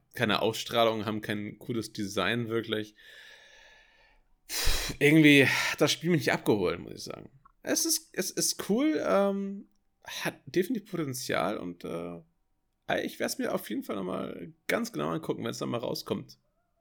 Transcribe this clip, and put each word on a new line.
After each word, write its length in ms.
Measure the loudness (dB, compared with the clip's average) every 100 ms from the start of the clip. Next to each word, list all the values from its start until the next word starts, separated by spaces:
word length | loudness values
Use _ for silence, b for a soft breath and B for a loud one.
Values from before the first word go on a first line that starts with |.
| _ -2
keine 260 | 0 2
Ausstrahlung, 640 | 2 -2 -2 2 2 2 -4
haben 160 | -6
kein 380 | -4 -6 -8 -12
cooles 340 | -6 -6 -6
Design 560 | -6 -4 0 0 0 -2
wirklich. 460 | -2 -2 -4 -6 -14 B B B B B B B B B B B B _ _ -8
Pff, 460 | 2 2 2 0 2
irgendwie 460 | 6 10 10 10 8
hat 360 | 4 0 2
das 100 | 2
Spiel 180 | 2 2
mich 120 | 2
nicht 120 | 2
abgeholt, 460 | 0 2 4 2 -2
muss 140 | -8
ich 100 | -12
sagen. 260 | -12 -12 -16 -20 -20 _
Es 220 | -2 0 0
ist, 240 | -2 -4
es 180 | -6 -6
ist 380 | -2 -4 -2 0
cool, 320 | 2 2 0 2
ähm, 640 | 2 2 0 -4 -8 -14 _ _ _ -14
hat 300 | -8 -8 -8 -4
definitiv 440 | -2 0 -2 -6
Potenzial 680 | -6 -6 -6 -2 0 0 -2
und, 260 | -8 -10
äh, 380 | -8 -8 -8 -12 -18 _ _ _ _ _ -4 -2
ich 160 | -4 -4
werd's 180 | -6 -4
mir 160 | -4
auf 160 | -4 -4
jeden 140 | -8
Fall 140 | -6 -6
nochmal 560 | -6 -6 -8 -10 -14 -12 -4
ganz 260 | -2 -2
genau 160 | -4 -4
angucken, 340 | -4 -4 -6
wenn's 140 | -6 -6
dann 100 | -6
mal 120 | -4
rauskommt. 580 | -4 -6 -4 -6 -8 -20 _ _ _ _